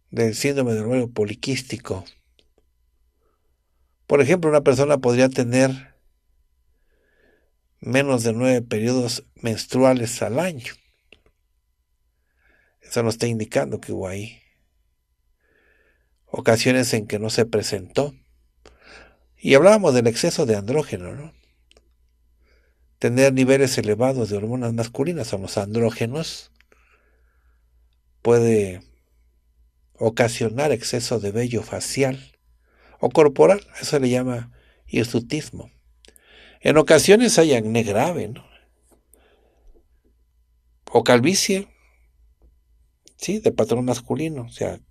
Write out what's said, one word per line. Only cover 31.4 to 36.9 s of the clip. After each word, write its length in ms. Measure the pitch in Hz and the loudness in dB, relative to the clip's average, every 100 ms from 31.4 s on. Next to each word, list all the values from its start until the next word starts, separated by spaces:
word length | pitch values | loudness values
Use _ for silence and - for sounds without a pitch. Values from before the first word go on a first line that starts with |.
| 123 113 | -4 -4
facial 720 | - 95 - 120 135 135 - _ _ _ _ _ _ - | -6 -10 -6 -2 -2 -4 -12 _ _ _ _ _ _ -6
o 100 | - | 0
corporal, 560 | 170 147 135 156 196 - | 4 4 6 4 4 -2
eso 100 | - - 147 | -12 -4 0
se 40 | |
le 80 | 127 | 0
llama 440 | 123 127 120 120 - _ _ - | 0 -2 -6 -10 -18 _ _ -6
hirsutismo. 840 | - 110 120 117 151 - 85 - _ _ _ _ _ _ - - _ | -4 -2 -4 -4 -8 -8 -16 -20 _ _ _ _ _ _ -20 -20 _
En 160 | - - | 2 4
ocasiones 640 | - | 6